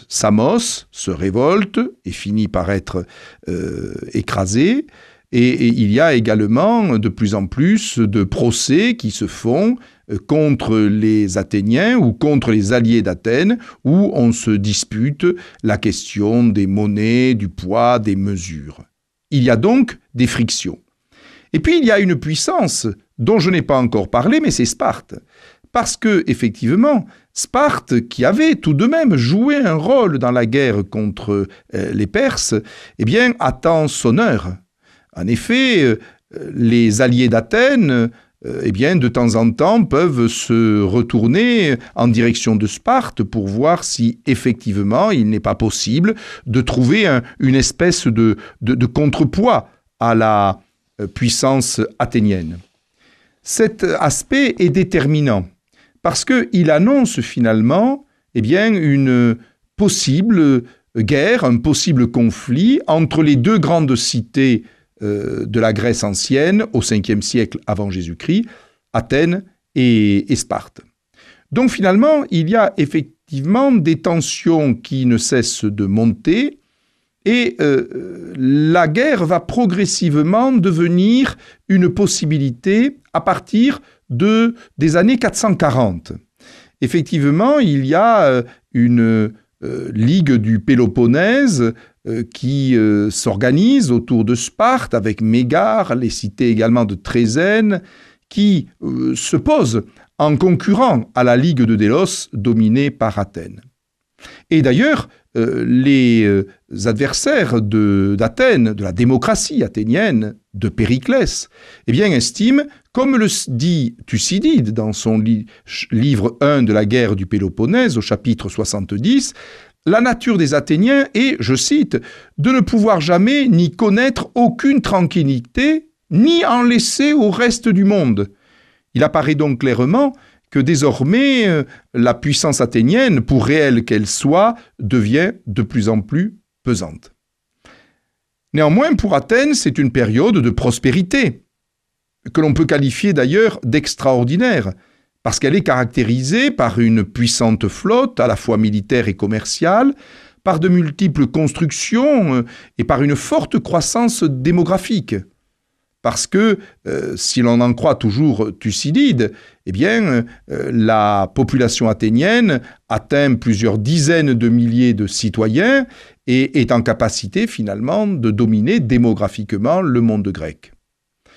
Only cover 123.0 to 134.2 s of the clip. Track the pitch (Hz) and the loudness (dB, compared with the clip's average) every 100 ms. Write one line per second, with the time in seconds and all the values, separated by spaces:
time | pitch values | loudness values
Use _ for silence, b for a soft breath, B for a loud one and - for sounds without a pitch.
123 | 151 175 214 285 262 170 175 - 214 202 | 2 2 2 2 2 2 2 0 0 2
124 | 262 240 - 247 240 240 277 277 - 196 | 0 -2 -4 0 0 2 0 0 0 0
125 | 170 185 139 131 - - 285 311 - _ | 0 0 0 -2 -6 -2 -2 -2 -6 _
126 | - 160 285 339 330 240 240 240 - - | -2 2 4 2 2 2 2 0 0 0
127 | 285 302 208 190 240 240 233 190 202 202 | 0 2 2 0 -2 0 0 2 2 2
128 | 135 101 101 b b b b b b 123 | 0 -2 -4 b b b b b b -2
129 | 147 160 139 151 151 123 135 117 127 214 | 0 0 0 0 -2 0 0 0 0 2
130 | 180 b b b _ 143 135 147 143 120 | 0 b b b _ -2 0 2 0 0
131 | 135 233 277 262 202 160 127 B _ 123 | 0 2 2 2 2 0 -4 B _ 0
132 | 120 117 147 143 156 135 120 117 120 226 | 0 0 -2 -2 -2 -2 0 2 2 2
133 | 262 139 - 135 110 156 139 117 117 107 | 2 0 0 0 2 2 2 2 0 -2
134 | 104 - | -2 -2